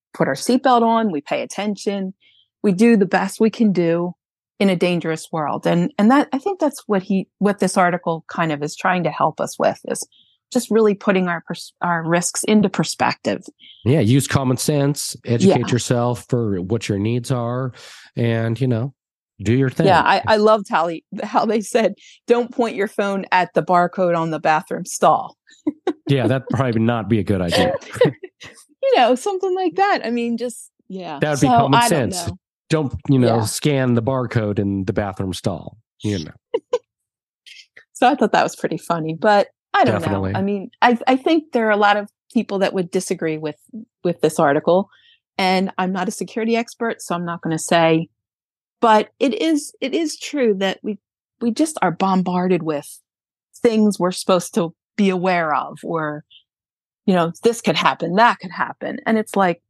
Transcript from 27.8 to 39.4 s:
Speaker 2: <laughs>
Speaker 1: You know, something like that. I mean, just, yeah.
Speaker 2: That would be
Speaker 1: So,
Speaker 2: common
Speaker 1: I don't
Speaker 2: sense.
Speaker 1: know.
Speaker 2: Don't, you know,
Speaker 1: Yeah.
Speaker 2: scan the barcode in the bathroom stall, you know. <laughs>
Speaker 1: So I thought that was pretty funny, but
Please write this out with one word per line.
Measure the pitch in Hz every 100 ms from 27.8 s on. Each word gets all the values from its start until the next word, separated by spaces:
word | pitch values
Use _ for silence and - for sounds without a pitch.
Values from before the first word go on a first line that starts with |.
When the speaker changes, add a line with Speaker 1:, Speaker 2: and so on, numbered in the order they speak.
| - -
Speaker 2:
<laughs> | 494 - 370 _ - - - _
Speaker 1:
You | 539 466
know, | 233 254
something | 403 381 381 370
like | 370 349
that. | 392 339
I | -
mean, | 240 233 233
just, | 240 - - _ -
yeah. | 190 170 143
Speaker 2:
That | 151
would | 143
be | 139
Speaker 1:
So, | 147
Speaker 2:
common | 139 226
Speaker 1:
I | 240
don't | 165 120
Speaker 2:
sense. | - -
Speaker 1:
know. | - _ _ -
Speaker 2:
Don't, | 156 139 - -
you | 135
know, | 120 113
Speaker 1:
Yeah. | 110
Speaker 2:
scan | - 151 139 131
the | 117
barcode | 113 135 120 120 104 104
in | 101 98
the | 95
bathroom | 101 101 92 95
stall, | 85 110 87 - - _ _
you | 107 101 76
know. | - _
<laughs> | - - 480 _ _ _ _ _ _ - - - - _
Speaker 1:
So | - 247
I | 294
thought | 214
that | 165
was | 131 -
pretty | - 160
funny, | - 170 156
but | 160 214 202